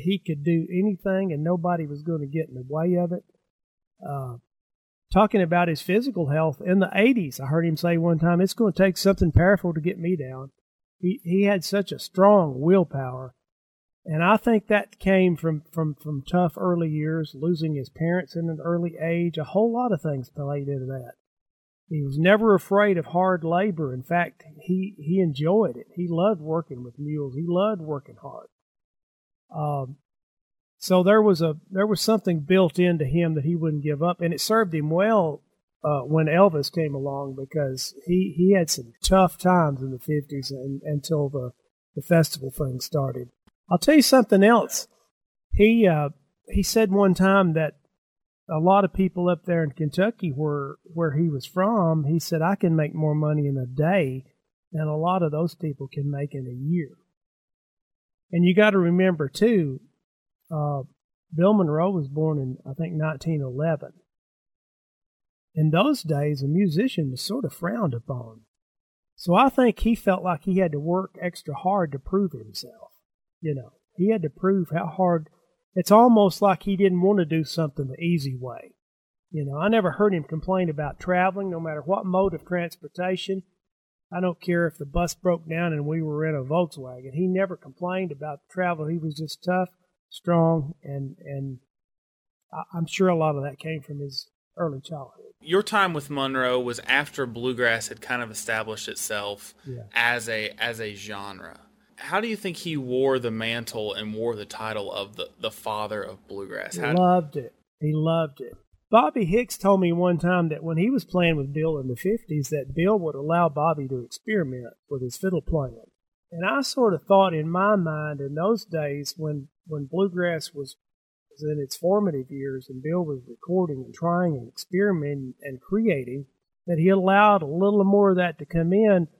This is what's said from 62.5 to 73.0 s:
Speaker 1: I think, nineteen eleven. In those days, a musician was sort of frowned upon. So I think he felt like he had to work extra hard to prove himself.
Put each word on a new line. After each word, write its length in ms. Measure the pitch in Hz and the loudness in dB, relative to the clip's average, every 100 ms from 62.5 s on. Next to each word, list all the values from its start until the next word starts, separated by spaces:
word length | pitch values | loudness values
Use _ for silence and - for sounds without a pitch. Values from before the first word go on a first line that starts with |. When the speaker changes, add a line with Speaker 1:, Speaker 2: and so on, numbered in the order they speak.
| 131 - | -8 -10
Speaker 1:
I 80 | |
think, 200 | 139 160 | -8 -6
nineteen 480 | 151 156 151 165 156 | -4 -4 -4 -4 -4
eleven. 500 | 135 127 160 151 - - _ _ _ _ _ _ _ _ _ _ _ _ _ _ _ | -4 -4 -2 -2 -6 -20 _ _ _ _ _ _ _ _ _ _ _ _ _ _ _
In 180 | - 156 | -2 0
those 320 | 160 254 294 | 2 2 0
days, 380 | 156 147 147 147 | -2 -2 -2 -2
a 60 | 139 | 0
musician 640 | 160 202 151 262 - 147 | 2 2 2 -2 -2 -4
was 100 | 127 | -4
sort 220 | - 226 | -6 -6
of 80 | 196 | -6
frowned 420 | - 170 233 190 | -6 -6 -4 -4
upon. 500 | 117 - 127 113 110 _ _ _ _ _ _ _ - | -4 -8 -10 -12 -18 _ _ _ _ _ _ _ -8
So 180 | - 180 | 0 4
I 140 | 269 | 4
think 300 | - 247 - | 4 2 2
he 140 | 220 | 0
felt 300 | 233 - 185 | 0 0 0
like 200 | 180 165 | -2 -4
he 160 | - 185 | -2 0
had 120 | 180 | 0
to 80 | 147 | 0
work 380 | 151 180 190 - | -2 -2 -4 -8
extra 320 | 175 - - | -10 -8 -10
hard 380 | 143 180 202 170 | -6 -2 0 -2
to 80 | 139 | -4
prove 320 | - 190 196 | -2 0 0
himself. 640 | 131 107 104 123 - - _ | -4 -14 -16 -16 -20 -20 _